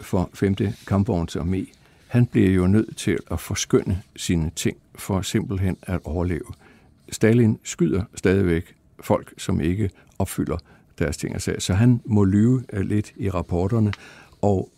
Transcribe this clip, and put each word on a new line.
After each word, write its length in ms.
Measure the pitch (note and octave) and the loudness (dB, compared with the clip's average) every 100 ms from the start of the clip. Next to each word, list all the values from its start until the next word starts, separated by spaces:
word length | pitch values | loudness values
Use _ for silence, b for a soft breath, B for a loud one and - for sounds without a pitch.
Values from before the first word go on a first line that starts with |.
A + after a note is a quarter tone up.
for 280 | - F#2+ F2 | -4 -2 -2
femte 420 | - G2 G2 G#2 - - | 0 0 0 -2 -4 -2
kampvognsarmé, 800 | G2 G2+ F2 E2 - E2 F#2+ - _ b b b | 0 2 0 -2 -4 -2 -2 -4 _ b b b
han 180 | A#2+ B2 | 2 2
bliver 240 | - F#2+ | 4 4
jo 180 | F#2 F2+ | 4 4
nødt 300 | G#2+ - - | 4 2 -4
til 200 | G#2+ - - | -4 -4 -4
at 80 | E2+ | -10
forskønne 600 | - G2 - - - F#2 - - | -6 -8 0 0 0 -6 -8 -12
sine 360 | - E2+ D#2 - | -2 0 0 -4
ting 220 | A2 - _ - | -6 -6 _ -16
for 260 | - G2 | -4 -4
simpelthen 560 | F#2+ A2 - F#2+ G2 - | -2 -4 -2 -2 -2 -4
at 180 | - F2 | -6 -6
overleve. 480 | D2+ F2 F2 E2+ - - b b b b - | -4 -4 -2 -4 -8 -18 b b b b -14
Stalin 500 | - A2 A#2+ A2 A#2+ | 0 4 4 4 2
skyder 400 | - - E3+ F#2 - - | -6 -2 0 0 -4 -2
stadigvæk 600 | F#2+ G2 F#2 E2 - _ _ - | 2 2 2 0 -2 _ _ -14
folk, 340 | - - - - | -2 -2 -2 -10
som 240 | - F2+ | -4 -2
ikke 280 | D#2+ G2 G2 b b - | 0 -2 -4 b b -6
opfylder 380 | F#2+ - - D#2+ b b b - | -6 -4 -4 -4 b b b -6
deres 180 | D#2 - | -6 -4
ting 180 | - F2+ | -8 -6
og 60 | |
sager. 180 | - E2+ | -6 -6
Så 140 | - | -2
han 280 | F#2+ A#2+ A#2+ - | 2 4 2 2
må 180 | G#2 | 2
lyve, 400 | G2 G#2 A#2 B2+ A#2+ | 4 4 4 2 -2
øh, 80 | G2+ | -6
lidt 320 | F#2+ G#2 - - | -2 -4 -4 -6
i 140 | G2+ | -4
rapporterne, 640 | F2+ - F2 G2 A#2 G#2 - B B B B | -4 -2 -2 0 0 0 -2 B B B B
og 280 | G2+ F#2+ - | 0 0 -2